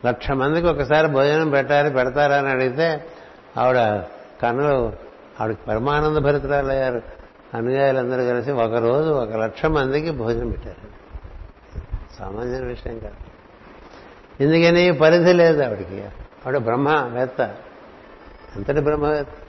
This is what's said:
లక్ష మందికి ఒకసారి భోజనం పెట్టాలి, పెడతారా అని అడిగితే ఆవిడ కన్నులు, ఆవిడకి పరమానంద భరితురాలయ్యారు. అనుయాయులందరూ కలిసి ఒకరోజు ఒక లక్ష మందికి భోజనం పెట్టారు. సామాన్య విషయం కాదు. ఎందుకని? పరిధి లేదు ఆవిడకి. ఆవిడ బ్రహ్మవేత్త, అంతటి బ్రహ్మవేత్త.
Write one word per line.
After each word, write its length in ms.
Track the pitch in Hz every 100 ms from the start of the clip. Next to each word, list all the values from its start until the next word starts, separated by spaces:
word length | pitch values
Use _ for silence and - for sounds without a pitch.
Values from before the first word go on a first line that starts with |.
| 123
లక్ష 240 | - -
మందికి 360 | 135 135 160 170
ఒకసారి 400 | 147 131 151 156
భోజనం 420 | 139 143 156 160
పెట్టాలి, 400 | 139 131 147 147
పెడతారా 460 | 131 127 143 147 143
అని 140 | 139
అడిగితే 560 | 131 131 127 165 151 - - - - - 117
ఆవిడ 200 | 123 127 113 104 87 - - -
కన్నులు, 520 | 120 120 147 135 113 - - - - -
ఆవిడకి 180 | 110 107 -
పరమానంద 500 | 110 131 147 151 151
భరితురాలయ్యారు. 840 | 143 147 135 143 135 135 131 120 - - - - -
అనుయాయులందరూ 720 | 113 117 135 139 131 123 127 123
కలిసి 260 | 123 120
ఒకరోజు 580 | 135 113 117 117 135 160
ఒక 260 | 143 110 110
లక్ష 300 | 110 - 160
మందికి 460 | 156 131 143 160
భోజనం 380 | 143 113 117 120
పెట్టారు. 380 | - 104 90 - - - - - - - - - - - - - -
సామాన్య 400 | 98 104 123 127
విషయం 400 | 127 120 - 113
కాదు. 300 | 107 - - - - - - - - - - - - -
ఎందుకని? 500 | 143 165 170 175 175
పరిధి 400 | 151 156 175 170
లేదు 300 | 175 165 151
ఆవిడకి. 380 | 127 101 90 98 101 - - - 127
ఆవిడ 100 | 139
బ్రహ్మవేత్త, 840 | 113 120 143 151 123 120 127 - 113 101 - - - - - - - - - -
అంతటి 240 | 101 143
బ్రహ్మవేత్త. 520 | 143 151 147 151 143 -